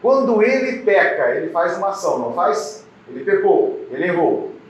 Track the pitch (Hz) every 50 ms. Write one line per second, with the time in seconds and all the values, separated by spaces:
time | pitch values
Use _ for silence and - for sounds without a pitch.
0 | - 233 269 269 240 220 233 208 220 247 262 262 - - - - - 208 196 185
1 | - - - - 131 120 - - 165 165 - 170 175 175 - 185 196 196 196 -
2 | 175 156 - - 120 117 - 170 185 202 214 - - - - - - - - -
3 | - - 123 127 - 196 202 190 - 202 - - - - - - - - 123 143
4 | 170 185 170 170 160 127 - - - - - - -